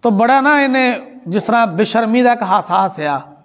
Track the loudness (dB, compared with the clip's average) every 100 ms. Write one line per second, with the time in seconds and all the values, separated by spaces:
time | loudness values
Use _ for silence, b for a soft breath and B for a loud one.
0 | 0 2 2 2 4 2 2 0 0 -2
1 | -8 -18 -6 -6 0 0 0 0 -2 0
2 | 0 2 2 0 0 -2 0 -2 -2 -4
3 | -6 -6 -8 -20